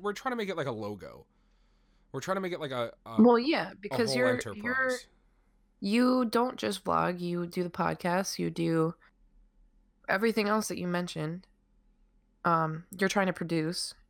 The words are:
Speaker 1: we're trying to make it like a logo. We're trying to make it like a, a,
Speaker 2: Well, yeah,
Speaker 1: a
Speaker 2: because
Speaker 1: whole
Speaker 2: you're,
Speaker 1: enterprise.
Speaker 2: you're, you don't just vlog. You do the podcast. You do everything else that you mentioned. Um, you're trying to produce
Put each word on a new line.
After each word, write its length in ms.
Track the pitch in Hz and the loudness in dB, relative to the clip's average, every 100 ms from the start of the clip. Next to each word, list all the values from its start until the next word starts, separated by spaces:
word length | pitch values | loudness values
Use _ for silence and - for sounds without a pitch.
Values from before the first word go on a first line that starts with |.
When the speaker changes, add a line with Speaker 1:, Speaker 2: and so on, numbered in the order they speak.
Speaker 1:
we're 120 | 196 | -6
trying 180 | 196 262 | -4 -4
to 40 | 240 | -4
make 140 | 202 | -2
it 80 | 165 | -2
like 100 | 139 | -4
a 40 | |
logo. 540 | 110 104 104 76 60 - _ _ _ _ _ _ _ _ | -4 -6 -8 -12 -18 -20 _ _ _ _ _ _ _ _
We're 80 | 135 | -10
trying 160 | 170 190 | -4 -4
to 60 | |
make 100 | 190 | -2
it 80 | 170 | -6
like 120 | 147 | -6
a, 200 | 127 117 - - | -4 -6 -8 -2
a, 160 | 117 | 6
Speaker 2:
Well, 180 | 233 233 | 8 8
yeah, 320 | 262 269 170 | 4 0 -2
Speaker 1:
a 40 | - | -8
Speaker 2:
because 340 | 202 135 226 | -4 -2 0
Speaker 1:
whole 80 | 131 | 2
Speaker 2:
you're, 160 | 254 | 2
Speaker 1:
enterprise. 280 | 254 - 208 | 2 -4 -6
Speaker 2:
you're, 360 | 226 262 262 254 - _ _ _ _ _ _ _ | -4 0 0 -2 -8 _ _ _ _ _ _ _
you 460 | 196 226 247 254 240 | 0 4 4 4 2
don't 320 | 233 247 - | 2 0 -2
just 260 | 214 196 | -4 -4
vlog. 380 | - 165 165 180 | 0 2 2 0
You 240 | 175 175 175 | -2 -2 -4
do 180 | 180 | -4
the 60 | 175 | -4
podcast. 680 | - 165 160 180 180 196 - | -2 -2 0 0 0 -2 -4
You 120 | 170 | -4
do 460 | 165 165 165 160 - _ _ _ _ _ _ _ _ _ _ - | -2 0 2 0 -2 _ _ _ _ _ _ _ _ _ _ -4
everything 400 | 190 226 220 208 | 0 2 2 2
else 180 | 214 208 | 0 0
that 100 | 180 | -4
you 100 | 175 | -2
mentioned. 600 | 175 180 165 156 175 - _ _ _ _ _ _ _ _ _ | -2 -2 -4 -6 -6 -12 _ _ _ _ _ _ _ _ _
Um, 400 | 175 165 160 156 - - | 2 2 2 -4 -10 -2
you're 80 | 190 | 0
trying 200 | 202 190 | 2 0
to 60 | |
produce 600 | 175 165 165 156 180 - - _ | -2 -2 0 0 -4 -8 -10 _